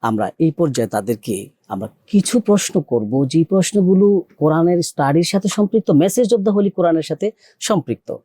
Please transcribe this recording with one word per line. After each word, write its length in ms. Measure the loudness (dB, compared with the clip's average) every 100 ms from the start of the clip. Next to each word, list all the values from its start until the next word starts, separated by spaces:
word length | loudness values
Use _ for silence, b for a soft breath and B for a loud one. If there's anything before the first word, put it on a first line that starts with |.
আমরা 300 | -2 -2 -4 0
এই 120 | -2
পর্যায়ে 380 | 0 -2 0 -2
তাদেরকে 600 | -4 -4 -6 -4 -6 -8 _ _
আমরা 200 | -10 -10 _ _
কিছু 340 | 0 2 -2
প্রশ্ন 400 | 2 0 2 -4
করব, 460 | -2 -2 -2 -2 0
যে 180 | 0
প্রশ্নগুলো 800 | 2 2 0 0 2 4 4 2 -2 _
কোরআনের 460 | 0 2 2 2
স্টাডির 400 | -2 -2 0 2
সাথে 260 | 2 0 -2
সম্পৃক্ত, 420 | -2 0 0 2
Message 380 | 2 4 2 0
of 100 | 2
the 140 | 0
Holy 180 | 0 0
কোরআনের 320 | 0 0 0
সাথে 280 | -2 -6 -6 -8 b b
সম্পৃক্ত। 560 | -4 -4 -2 -8 -8 -14